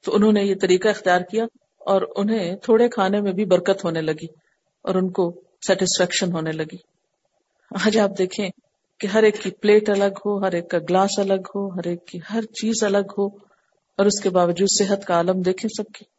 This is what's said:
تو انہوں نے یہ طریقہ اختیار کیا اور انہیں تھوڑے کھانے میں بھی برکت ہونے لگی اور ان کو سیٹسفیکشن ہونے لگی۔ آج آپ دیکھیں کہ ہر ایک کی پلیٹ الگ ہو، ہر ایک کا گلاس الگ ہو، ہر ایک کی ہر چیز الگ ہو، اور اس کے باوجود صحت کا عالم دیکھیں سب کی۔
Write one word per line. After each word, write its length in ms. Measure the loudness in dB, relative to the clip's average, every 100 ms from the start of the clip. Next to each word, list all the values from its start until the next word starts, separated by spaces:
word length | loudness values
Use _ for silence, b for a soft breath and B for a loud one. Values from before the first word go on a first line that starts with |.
تو 100 | 0
انہوں 180 | 2 4
نے 100 | 4
یہ 120 | 2 0
طریقہ 280 | 2 4 2
اختیار 320 | 0 2 0
کیا 240 | 0 -4 -4 _ _ _
اور 240 | 0 0 0 -4
انہیں 400 | -2 -2 -4 -6
تھوڑے 320 | 2 4 4
کھانے 320 | 2 0 0
میں 120 | -2
بھی 120 | -2
برکت 400 | 2 2 2 0
ہونے 160 | -2 -4
لگی 260 | -4 -6 -8 _ _ _ _ _
اور 120 | -4
ان 160 | -2 -2
کو 300 | 0 -2 -4 _ _ -2
سیٹسفیکشن 640 | 0 0 0 0 0 -2
ہونے 200 | -2 -4
لگی۔ 240 | -6 -8 -10 _ _ _ _ _ _ _ _ _
آج 280 | -2 0 2
آپ 120 | 0 0
دیکھیں 300 | -4 -2 -8 -8 _ _ _ _
کہ 60 | -2
ہر 160 | 4
ایک 180 | 4 2
کی 100 | -8
پلیٹ 380 | -2 4 4 4
الگ 160 | 2
ہو، 420 | 0 -2 -4 -2 -2
ہر 60 |
ایک 180 | -2 -2
کا 80 | -4
گلاس 400 | 0 2 2 0
الگ 240 | 0 -2 -2
ہو، 140 | -8 -6
ہر 160 | -6
ایک 220 | -6 -8 -10
کی 120 | -16 -8
ہر 100 | -8
چیز 420 | -8 -6 -4 0
الگ 280 | 0 0 -2 -4
ہو، 80 | -4 -6 b b b b _ 0
اور 100 | 2
اس 140 | 2
کے 100 | 0
باوجود 380 | 2 2 2 0 2
صحت 260 | 0 0
کا 100 | 0
عالم 280 | 0 2 0
دیکھیں 260 | 0 -2 -4 -6
سب 160 | -10
کی۔ 120 | -12 -20